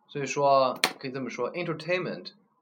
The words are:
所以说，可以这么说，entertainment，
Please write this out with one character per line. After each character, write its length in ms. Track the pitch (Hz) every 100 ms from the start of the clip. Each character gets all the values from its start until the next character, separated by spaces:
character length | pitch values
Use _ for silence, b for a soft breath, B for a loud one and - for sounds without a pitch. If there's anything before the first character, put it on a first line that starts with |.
| _
所 140 | 143
以 40 | 131
说， 520 | 147 139 135 127 117 - -
可 80 | 135
以 40 |
这 100 | 135
么 80 | 120
说， 240 | 117 123
entertainment， 800 | 175 170 156 170 180 190 180 196 - _ _